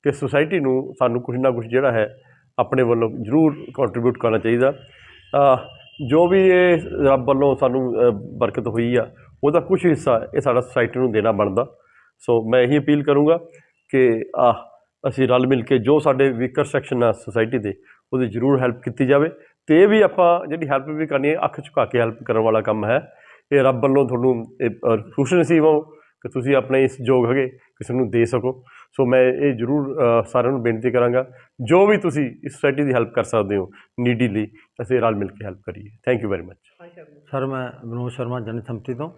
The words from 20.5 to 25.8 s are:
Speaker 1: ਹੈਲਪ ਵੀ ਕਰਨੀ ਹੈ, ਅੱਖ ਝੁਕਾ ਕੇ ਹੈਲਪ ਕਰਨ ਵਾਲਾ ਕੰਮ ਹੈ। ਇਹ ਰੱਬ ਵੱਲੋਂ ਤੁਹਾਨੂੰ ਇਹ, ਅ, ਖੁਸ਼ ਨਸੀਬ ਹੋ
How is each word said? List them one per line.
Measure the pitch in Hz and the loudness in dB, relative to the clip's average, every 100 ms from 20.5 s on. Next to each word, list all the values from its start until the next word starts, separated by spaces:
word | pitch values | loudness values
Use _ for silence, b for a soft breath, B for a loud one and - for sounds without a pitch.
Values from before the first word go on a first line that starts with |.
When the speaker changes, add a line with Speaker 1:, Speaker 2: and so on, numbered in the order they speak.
| 160 151 | -8 -2
Speaker 1:
ਹੈਲਪ | 135 139 | -4 -4
ਵੀ | 151 156 | -6 -4
ਕਰਨੀ | 143 143 | -2 0
ਹੈ, | 160 | 0
ਅੱਖ | - - | -4 -6
ਝੁਕਾ | - - 110 | -6 -4 -2
ਕੇ | 123 | 0
ਹੈਲਪ | 113 113 | -2 -4
ਕਰਨ | - 113 | -4 0
ਵਾਲਾ | 110 110 | 2 0
ਕੰਮ | 107 107 104 | 0 -4 -2
ਹੈ। | 131 151 b b b _ | -2 -4 b b b _
ਇਹ | 143 | 2
ਰੱਬ | 131 127 | 2 2
ਵੱਲੋਂ | 135 139 131 | 2 2 0
ਤੁਹਾਨੂੰ | 123 127 120 113 - | 0 0 -2 -6 -6
ਇਹ, | 120 | -6
ਅ, | 101 123 113 | -2 -2 -2
ਖੁਸ਼ | 117 - 139 | -4 -4 0
ਨਸੀਬ | 180 160 165 | 2 2 4
ਹੋ | 156 151 | 4 2